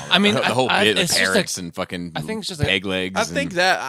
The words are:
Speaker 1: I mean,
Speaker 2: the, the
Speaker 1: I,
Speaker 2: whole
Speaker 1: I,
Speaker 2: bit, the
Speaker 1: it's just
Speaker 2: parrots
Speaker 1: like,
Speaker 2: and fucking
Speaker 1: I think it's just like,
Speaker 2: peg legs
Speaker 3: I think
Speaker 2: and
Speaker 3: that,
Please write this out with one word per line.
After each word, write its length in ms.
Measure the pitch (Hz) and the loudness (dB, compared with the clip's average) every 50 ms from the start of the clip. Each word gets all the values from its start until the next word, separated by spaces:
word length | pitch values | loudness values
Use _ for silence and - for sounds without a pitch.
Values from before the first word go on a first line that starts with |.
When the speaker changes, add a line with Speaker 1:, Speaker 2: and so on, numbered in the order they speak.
| 71 71 | -4 0
Speaker 1:
I 80 | - - | 2 4
mean, 160 | - 208 214 | 4 4 2
Speaker 2:
the, 60 | - | 2
the 40 | - | 2
Speaker 1:
I, 40 | 90 | 0
Speaker 2:
whole 200 | - 131 131 - | 2 2 2 2
Speaker 1:
I, 140 | 175 185 - | 4 4 4
Speaker 2:
bit, 120 | 107 104 | 4 4
the 60 | - | 2
Speaker 1:
it's 160 | 185 170 - 95 | 2 0 2 2
just 60 | 92 | 2
Speaker 2:
parrots 340 | 95 95 98 85 - - - | 4 2 2 0 0 -4 -8
Speaker 1:
like, 60 | 90 | -8
Speaker 2:
and 100 | 85 - | -8 -6
fucking 380 | - 92 - 98 90 87 87 80 | -6 -6 -6 -6 -6 -6 -6 -8
Speaker 1:
I 60 | - | -8
think 180 | 76 78 220 220 | -8 -6 -6 -8
it's 80 | 180 - | -8 -8
just 100 | 185 147 | -8 -4
like, 100 | 147 143 | -2 0
Speaker 2:
peg 160 | 95 98 95 | 0 0 0
legs 340 | 101 95 92 92 190 190 - | 0 -2 -2 -2 -2 -2 -2
Speaker 3:
I 40 | 226 | -2
think 280 | 156 170 - - - | -2 -2 -4 -4 -4
Speaker 2:
and 60 | 185 170 | -2 0
Speaker 3:
that, 220 | 180 185 175 - 113 | 2 2 2 0 -2